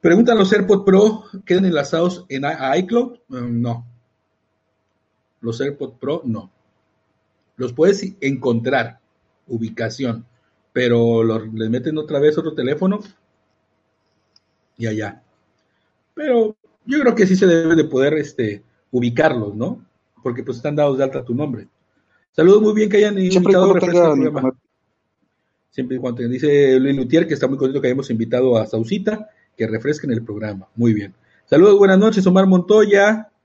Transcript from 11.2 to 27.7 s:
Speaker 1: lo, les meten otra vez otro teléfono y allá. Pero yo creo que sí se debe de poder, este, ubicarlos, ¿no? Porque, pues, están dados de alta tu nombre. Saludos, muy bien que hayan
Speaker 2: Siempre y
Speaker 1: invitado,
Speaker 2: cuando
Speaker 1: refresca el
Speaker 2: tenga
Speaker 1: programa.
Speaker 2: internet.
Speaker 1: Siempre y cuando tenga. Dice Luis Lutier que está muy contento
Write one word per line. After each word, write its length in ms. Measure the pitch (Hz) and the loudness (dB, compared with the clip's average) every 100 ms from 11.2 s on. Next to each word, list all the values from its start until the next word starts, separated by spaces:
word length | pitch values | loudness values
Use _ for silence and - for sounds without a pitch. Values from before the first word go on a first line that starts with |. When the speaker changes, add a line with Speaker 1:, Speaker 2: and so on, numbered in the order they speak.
Speaker 1:
lo, 220 | 113 110 110 | 0 -2 -6
les 240 | 110 110 | -8 -6
meten 280 | 123 143 156 | -4 -4 -8
otra 220 | 151 143 | -6 0
vez 180 | 147 151 | 2 0
otro 160 | 160 | -6
teléfono 460 | 147 127 151 185 208 - _ _ _ _ _ _ _ _ _ _ _ _ _ _ _ _ _ | -6 -6 -2 -2 -2 -8 _ _ _ _ _ _ _ _ _ _ _ _ _ _ _ _ _
y 100 | 113 | -8
allá. 340 | 107 104 101 _ _ _ _ _ _ _ _ _ | -6 -8 -14 _ _ _ _ _ _ _ _ _
Pero 420 | - 302 240 220 214 _ _ - | -10 -2 0 0 -6 _ _ -6
yo 140 | 285 | 0
creo 160 | 254 233 | 0 2
que 120 | 185 | 2
sí 80 | 190 | 4
se 120 | 190 | 4
debe 280 | 165 165 165 | 4 2 2
de 80 | 147 | 2
poder, 280 | 127 139 156 | 0 0 0
este, 480 | 147 - 110 101 _ _ _ | -6 -6 -6 -6 _ _ _
ubicarlos, 640 | 123 120 120 156 127 104 107 | -4 -2 0 0 0 -6 -6
¿no? 300 | 139 247 _ _ _ _ | -8 -10 _ _ _ _
Porque, 200 | 131 120 | -10 -8
pues, 140 | 127 120 | -10 -8
están 180 | 147 147 | -6 0
dados 220 | 147 135 | 0 0
de 60 | |
alta 200 | 135 139 | -2 -4
tu 100 | 120 120 | -6 -6
nombre. 320 | 147 117 - _ _ _ _ _ _ | -4 -8 -14 _ _ _ _ _ _
Saludos, 300 | - 170 208 | 2 6 6
muy 120 | 214 | 4
bien 160 | 214 214 | 0 2
que 80 | 202 | 2
hayan 180 | 208 202 | 2 0
Speaker 2:
Siempre 180 | 185 | 2
y 40 | 185 | 2
Speaker 1:
invitado, 260 | 180 190 196 | 4 4 4
Speaker 2:
cuando 80 | 180 | 2
Speaker 1:
refresca 220 | 180 175 | 2 4
el 60 | |
Speaker 2:
tenga 120 | 170 143 | 4 2
Speaker 1:
programa. 240 | 151 147 131 | 0 -2 -4
Speaker 2:
internet. 140 | 127 _ _ _ _ _ _ _ _ _ _ _ | -6 _ _ _ _ _ _ _ _ _ _ _
Speaker 1:
Siempre 260 | - 127 127 | -10 -8 -6
y 20 | |
cuando 180 | 127 120 | -6 -6
tenga. 120 | 120 | -6
Dice 480 | 123 147 143 139 131 | -2 2 4 6 4
Luis 160 | 135 135 | 2 -2
Lutier 320 | 120 156 165 | 2 0 2
que 60 | |
está 140 | 143 135 | -2 -4
muy 100 | 135 | -2
contento 240 | 131 | -2